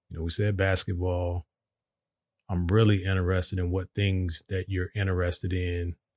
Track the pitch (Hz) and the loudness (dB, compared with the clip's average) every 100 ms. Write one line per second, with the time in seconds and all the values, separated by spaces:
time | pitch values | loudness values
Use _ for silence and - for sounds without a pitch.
0 | - 80 82 - 104 98 98 95 - 90 | -14 -8 -4 0 0 2 2 2 0 -2
1 | 90 90 87 87 - _ _ _ _ _ | -2 0 -2 -4 -6 _ _ _ _ _
2 | _ _ _ _ - 90 87 107 107 101 | _ _ _ _ -4 -2 2 6 6 4
3 | 92 95 90 92 90 98 87 92 90 - | 2 0 2 0 0 -2 -2 -2 -4 -2
4 | 101 95 90 82 - 95 90 92 90 107 | 0 2 0 -4 -6 -6 -4 -4 -4 -2
5 | 95 90 87 - 95 92 90 87 87 85 | -2 0 0 0 -2 -2 -2 -2 -4 -8
6 | _ | _